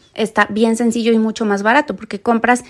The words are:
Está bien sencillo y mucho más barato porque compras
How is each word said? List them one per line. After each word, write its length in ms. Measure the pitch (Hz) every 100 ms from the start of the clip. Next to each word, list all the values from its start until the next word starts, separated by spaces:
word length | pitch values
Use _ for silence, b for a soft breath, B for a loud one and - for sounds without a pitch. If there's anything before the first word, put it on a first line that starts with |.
| b -
Está 320 | 214 214 208
bien 260 | 208 226 226
sencillo 380 | 240 233 226
y 40 | 226
mucho 280 | 220 214 214
más 180 | 202
barato 320 | 208 269 294 190
porque 260 | - 196
compras 440 | 240 226 233 247